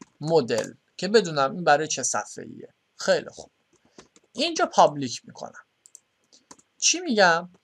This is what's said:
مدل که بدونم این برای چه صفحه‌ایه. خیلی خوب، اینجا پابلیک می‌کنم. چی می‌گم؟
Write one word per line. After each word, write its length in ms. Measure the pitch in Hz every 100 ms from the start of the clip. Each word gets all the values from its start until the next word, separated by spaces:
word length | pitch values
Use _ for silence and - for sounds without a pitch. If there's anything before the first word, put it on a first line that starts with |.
| - -
مدل 520 | 151 165 123 113 - - _ -
که 100 | 185
بدونم 480 | 220 175 151 135 180
این 80 |
برای 240 | 165 147 151
چه 160 | 139
صفحه‌ایه. 680 | 123 110 - - 82 82 - _ _ -
خیلی 340 | - 165 -
خوب، 220 | - - _ _ _ _ - - _ _
اینجا 320 | - 320 330 349
پابلیک 560 | - 165 147 131 - -
می‌کنم. 400 | - - - - _ _ - _ _ _ _ _ - _ _
چی 220 | - 320
می‌گم؟ 500 | 359 214 185 165 180 _